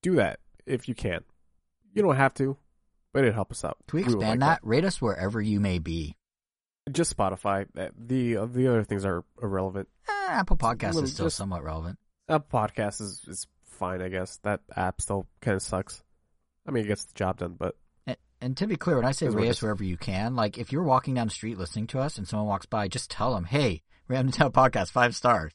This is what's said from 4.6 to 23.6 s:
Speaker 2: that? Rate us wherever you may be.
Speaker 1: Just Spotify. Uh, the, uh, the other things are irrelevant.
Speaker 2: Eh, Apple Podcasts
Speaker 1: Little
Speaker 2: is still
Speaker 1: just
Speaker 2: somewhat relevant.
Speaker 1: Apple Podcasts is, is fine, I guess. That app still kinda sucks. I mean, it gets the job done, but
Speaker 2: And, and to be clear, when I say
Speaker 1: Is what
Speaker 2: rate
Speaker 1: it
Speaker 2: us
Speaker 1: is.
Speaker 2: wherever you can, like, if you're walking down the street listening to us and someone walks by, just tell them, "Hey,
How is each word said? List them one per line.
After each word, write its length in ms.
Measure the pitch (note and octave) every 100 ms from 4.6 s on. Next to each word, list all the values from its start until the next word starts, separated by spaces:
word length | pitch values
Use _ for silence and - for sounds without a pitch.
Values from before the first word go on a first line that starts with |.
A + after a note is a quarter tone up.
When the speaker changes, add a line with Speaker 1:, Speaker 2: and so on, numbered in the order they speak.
Speaker 2:
that? 60 | A2
Rate 180 | A#2+
us 160 | F#3+ -
wherever 400 | A#2+ F#2+ F#2 A2+
you 200 | G#2+ G#2
may 180 | G2+ F2+
be. 380 | E2 E2 D2+ - _ _ _ _ _ _ -
Speaker 1:
Just 260 | C3+ E3 -
Spotify. 500 | G2 F#2 G#2 G2 G2 -
Uh, 120 | F#2 -
the, 400 | A#2 C3 A#2+ A2+
uh, 80 | A2+
the 220 | B2 C3
other 160 | A#2
things 200 | G#2 G2+
are 200 | G2 F2 - _
irrelevant. 460 | G#2+ G2 F#2+ G2 G2 _ -
Speaker 2:
Eh, 40 | G4+ F#4+
Apple 280 | D4 F#3 -
Podcasts 380 | - A2+ -
Speaker 1:
Little 100 | E3
Speaker 2:
is 80 | C3+
still 140 | C#3+ E3
Speaker 1:
just 100 | -
Speaker 2:
somewhat 260 | - F2+
relevant. 340 | - D#2+ E3 F#3+ _ _ -
Speaker 1:
Apple 320 | D#3 C#3+ B2+
Podcasts 400 | G#2+ - G#2 -
is, 240 | G#2 F#2+ -
is 200 | F#2 - _ _
fine, 340 | - F#2 F#2
I 60 | F#2
guess. 300 | F#2 F#2 -
That 160 | - G2+ _
app 260 | - F#2 -
still 260 | - G2+ F2 _
kinda 180 | - F#2+
sucks. 420 | - F#2 - - _ _ _ _ _ _ -
I 40 |
mean, 140 | C3
it 40 | G#2+
gets 160 | G#2
the 100 | -
job 240 | - F#2+ F#2
done, 180 | F2 F2
but 180 | F2+ - _ _ -
Speaker 2:
And, 100 | - _ _
and 160 | B2 C3
to 80 | G#3
be 100 | F#3
clear, 200 | - C#3+
when 80 |
I 60 | A#2+
say 140 | C3+ D3+
Speaker 1:
Is 80 |
what 60 | A2
Speaker 2:
rate 60 | A2+
Speaker 1:
it 20 |
Speaker 2:
us 60 | A#2+
Speaker 1:
is. 40 |
Speaker 2:
wherever 200 | A2 G2+
you 120 | F#2+ F2
can, 400 | - F#2+ A2 B2+
like, 200 | G#2+ -
if 120 | A#2+
you're 100 | C#3
walking 300 | F3 B2+ C3
down 120 | B2+ A#2
the 60 |
street 240 | - G#2+ G#2
listening 300 | F2 - G#2+
to 100 | C3+
us 160 | C3+ -
and 120 | F#2+
someone 200 | G#2+ G#2+
walks 180 | G2 -
by, 200 | A2 G2+
just 220 | A#2+ -
tell 240 | - A2
them, 100 | B2+
"Hey, 380 | F2 C#3